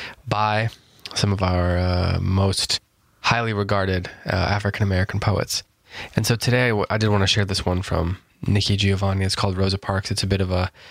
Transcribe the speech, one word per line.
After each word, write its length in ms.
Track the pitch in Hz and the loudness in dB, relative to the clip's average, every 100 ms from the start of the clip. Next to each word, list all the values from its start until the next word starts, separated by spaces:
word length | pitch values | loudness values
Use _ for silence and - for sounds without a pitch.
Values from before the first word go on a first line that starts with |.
| - - 120 | -14 -14 -4
by 420 | 107 107 107 113 - _ - - - | 0 2 0 -2 -6 _ -20 -10 -2
some 160 | 104 | 0
of 100 | 95 | 2
our, 360 | 92 90 90 90 | 2 2 2 0
uh, 420 | 90 90 87 90 | 0 0 0 0
most 600 | 92 95 98 92 - - - _ _ _ | 0 2 2 0 -2 -4 -8 _ _ _
highly 320 | - 117 160 | -2 0 0
regarded, 560 | 101 101 101 95 92 92 - - | -2 0 0 2 0 -4 -12 -4
uh, 100 | 95 | 0
African-American 840 | 92 101 101 - 101 95 95 104 | 0 0 -2 0 0 2 0 0
poets. 420 | - 95 - - - _ _ - - - | 0 0 -2 -6 -8 _ _ -16 -6 -4
And 100 | 110 | 0
so 80 | 117 | 0
today 300 | - 123 123 | 2 2 2
I 40 | |
w-, 160 | 107 - | 2 0
I 80 | 107 | 0
did 100 | 110 | 2
wanna 180 | 104 95 | 4 4
share 200 | - 98 | 2 0
this 200 | 98 - | 0 0
one 160 | 90 | -2
from 360 | 95 90 85 95 _ _ - | 0 -2 0 -4 _ _ 0
Nikki 300 | 101 - 98 | 2 2 2
Giovanni. 480 | 101 95 98 95 | 2 2 0 0
It's 120 | 95 - | 0 0
called 220 | 101 92 | -2 0
Rosa 200 | 98 98 | 0 0
Parks. 340 | - 95 - | -2 -4 -2
It's 120 | 101 | -4
a 40 | 95 | 0
bit 140 | 95 | 0
of 100 | 92 | 2
a 200 | 90 87 - - | 0 -2 -6 -20